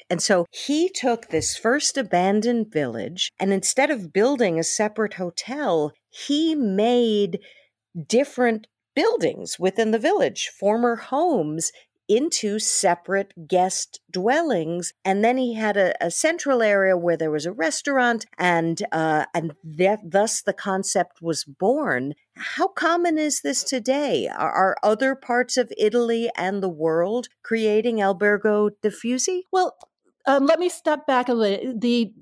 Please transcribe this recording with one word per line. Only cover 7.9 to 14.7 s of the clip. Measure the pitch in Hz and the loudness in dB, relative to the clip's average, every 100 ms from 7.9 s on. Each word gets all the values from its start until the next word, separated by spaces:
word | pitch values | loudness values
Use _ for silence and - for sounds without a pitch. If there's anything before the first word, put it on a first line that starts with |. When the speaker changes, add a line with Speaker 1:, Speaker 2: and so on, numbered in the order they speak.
| 170 151 | -14 0
Speaker 1:
different | 226 277 - 247 220 220 _ _ | 2 2 2 0 0 -6 _ _
buildings | - 403 466 160 - - - | 0 0 2 0 -2 -8 -4
within | 180 208 220 | -2 0 0
the | 220 | 2
village, | 254 392 156 104 - - | 2 2 0 -2 -8 -4
former | 196 220 240 226 | 0 2 0 -2
homes, | - 269 349 262 151 156 160 - _ _ - | -4 -2 2 0 0 -4 -6 -8 _ _ 0
into | 214 311 - 214 214 | 0 2 -2 -2 -2
separate | - - 190 175 - 196 196 - 156 | -2 0 2 0 -2 -4 -4 -10 -2
guest | 180 185 - - - _ | 2 2 -2 -8 -12 _
dwellings. | 185 196 285 339 208 160 | -4 0 0 0 0 -2